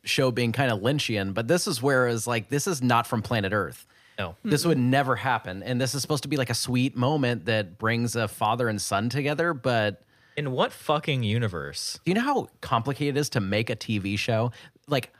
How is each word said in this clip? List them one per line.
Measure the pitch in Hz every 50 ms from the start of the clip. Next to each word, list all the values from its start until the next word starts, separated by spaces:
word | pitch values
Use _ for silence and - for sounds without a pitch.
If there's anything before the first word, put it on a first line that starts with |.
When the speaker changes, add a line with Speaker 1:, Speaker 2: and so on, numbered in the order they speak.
| -
Speaker 1:
show | - - - 135 127
being | 117 110 120 117
kinda | 107 - 143 127 113
Lynchian, | 98 98 120 147 147 - - 113 104 98 98 95
but | 113 117 117
this | 170 180 -
is | 214 156 117
where | 120 143 139 127 127
it's | 120 117 113 110 120
like, | 120 117 104 -
this | 139 143 - 127
is | 120 131
not | 127 123 120 117 117 -
from | - 113
planet | 104 - 120 113 101 95
Earth. | 101 104 95 73 - - - - _ _ _ _ _ -
Speaker 2:
No. | 98 87 85 - -
Speaker 1:
This | 220 147 139 -
would | 170 160 131
never | 123 123 131 139 139 131 123
happen. | 104 135 135 123 110 - - 92 98 90
And | 110 127 120
this | 135 123 143
is | 139
supposed | 120 - 151 139 -
to | 143
be, | 143
like, | 143 127 120
a | 120
sweet | - - - 123 123 127 131 -
moment | 123 123 135 156 151 135 120 120 113 80
that | 117 113 107 104 87 85 -
brings | 110 110 117 117 120 117 -
a | 117 113 101
father | - - 113 107 113 113 127 113
and | 107 101
son | - - 101 98 107 120
together, | 120 143 139 143 147 139 165 175
but | 165 131 - 131 120 113 104 104 101 - _ _ _ _ _ _ _
Speaker 2:
In | - 147 135
what | 127 127 202 262
fucking | - - - - 151 151 - - 139 131 120
universe? | 104 107 120 120 107 87 80 71 71 - - - - - - -
Speaker 1:
do | 165
you | 185
know | 214
how | 247 285 285 226 - - - _
complicated | - - 127 117 113 143 139 - 147 143 131
it | 143
is | 147 -
to | - 127
make | 101 95 101 107 117 -
a | 120
T | - - - 113 104
V | 92 98 101
show? | 101 - - 117 110 113 123 - - - - _ _ _
Like, | - 147 131 - - _ _